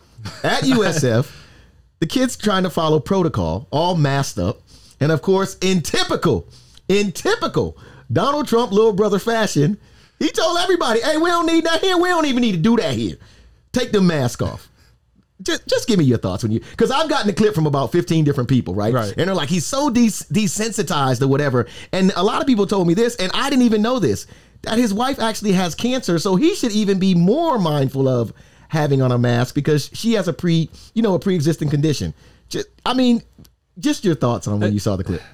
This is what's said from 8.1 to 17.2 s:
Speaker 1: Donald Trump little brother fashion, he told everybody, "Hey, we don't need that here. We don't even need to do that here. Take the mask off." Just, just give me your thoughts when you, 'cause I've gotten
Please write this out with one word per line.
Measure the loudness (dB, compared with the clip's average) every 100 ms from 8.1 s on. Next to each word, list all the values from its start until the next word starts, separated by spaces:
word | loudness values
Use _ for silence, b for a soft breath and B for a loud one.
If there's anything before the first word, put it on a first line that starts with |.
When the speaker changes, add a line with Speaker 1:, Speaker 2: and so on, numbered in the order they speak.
Speaker 1:
Donald | 0 0 0 0
Trump | 0 2
little | 4 4
brother | 2 2 0
fashion, | 0 0 0 2 0 -2 b b b -4
he | -2
told | 0 0 2
everybody, | 0 0 2 0
"Hey, | 0 0
we | 2
don't | 2 2
need | 2 2
that | 0
here. | 2 2
We | 2
don't | 2 2
even | 0
need | 0
to | 2
do | 2 2
that | 0
here. | -2 -4 -8 b b b b _
Take | -4 0
the | 2
mask | 2 2 -2 -4
off." | -8 -8 -18 b b b _ _ _ -10
Just, | -6 -6 -2
just | -2 2
give | 2
me | 4
your | 2
thoughts | -2 -4
when | -4
you, | -4 B -2
'cause | 0
I've | 0 0
gotten | 0